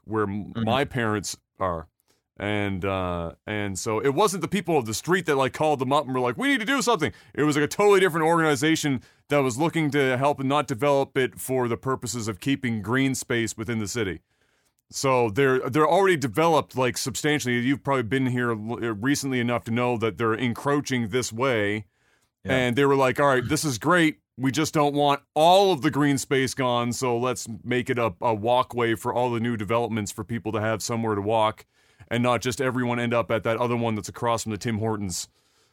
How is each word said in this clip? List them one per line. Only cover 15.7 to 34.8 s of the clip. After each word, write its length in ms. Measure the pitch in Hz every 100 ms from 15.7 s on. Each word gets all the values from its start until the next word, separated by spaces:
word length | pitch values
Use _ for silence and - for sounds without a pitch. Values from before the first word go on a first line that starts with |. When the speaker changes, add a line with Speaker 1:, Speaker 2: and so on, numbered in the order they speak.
| 131 156
Speaker 1:
already 300 | 175 190 175
developed, 580 | 131 107 165 156 - 127
like, 220 | 127 -
substantially. 600 | - - 151 147 120 123
You've 240 | 120 143
probably 200 | - 135
been 240 | 117 135 131
here 240 | 123 123
l-, 320 | 113 107 117
uh, 100 | 117 107
recently 440 | 123 143 139 127
enough 240 | 120 120 -
to 60 |
know 260 | 113 123 120
that 200 | 113 92
they're 160 | 117
encroaching 760 | 110 127 110 143 147 - 127 117
this 220 | 117 117
way. 540 | 110 131 117 101 107 107 _ _ _ _ _
Speaker 2:
Yeah. 100 | - 131
Speaker 1:
And 200 | 123 120
they 100 | 139
were 100 | 139
like, 240 | 131 123
"All 80 | 143
right, 200 | 131 120
this 160 | 151
is 140 | 151 117
great. 400 | 143 175 160 - _ -
We 140 | 131
just 220 | 120 156
don't 220 | 156 147 143
want 260 | 143 143 - -
all 360 | 160 185 196
of 120 | 170
the 80 | 147
green 260 | 135 147 139
space 380 | - 139 131 -
gone, 360 | 127 120 120
so 220 | 117 127 120
let's 320 | 127 120 - 107
make 280 | - 123 117
it 80 | 120
a, 160 | 113 87
a 120 | 120
walkway 600 | 110 107 123 123 120 117 113
for 180 | 123
all 160 | 117 123
the 100 | 120
new 160 | 117 117
developments 560 | 101 113 117 110 101
for 120 | -
people 280 | 101 117 110
to 60 | 107
have 220 | 107 110
somewhere 320 | - 117 113
to 80 | 104
walk 440 | 101 113 107 107 - _ _ _ -
and 100 | 120
not 200 | 123 120
just 180 | 127 123
everyone 400 | 131 123 123 120
end 140 | 120
up 180 | 120 113
at 120 | 113
that 120 | 117 113
other 200 | 120 120
one 180 | 117 107
that's 140 | 98
across 340 | 98 120 117
from 80 | 113
the 60 | 104
Tim 220 | 120
Hortons." 500 | 110